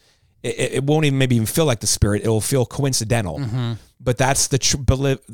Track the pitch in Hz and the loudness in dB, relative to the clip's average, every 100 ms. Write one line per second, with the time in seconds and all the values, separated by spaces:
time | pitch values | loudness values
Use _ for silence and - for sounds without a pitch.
0 | _ _ _ _ 120 - 131 127 139 151 | _ _ _ _ -8 -4 -4 -2 0 2
1 | 151 135 131 120 107 - 156 117 104 - | 2 2 2 2 2 0 0 0 -2 0
2 | 107 104 110 110 - 139 117 - 139 131 | 0 2 0 0 2 0 0 -2 -2 -2
3 | 110 117 98 73 127 123 120 113 - _ | 0 -2 -2 -4 -4 -4 -4 -6 -12 _
4 | 123 123 131 139 - 135 - 143 127 135 | -4 0 2 0 0 0 0 0 2 2
5 | 139 135 - | 0 -2 -6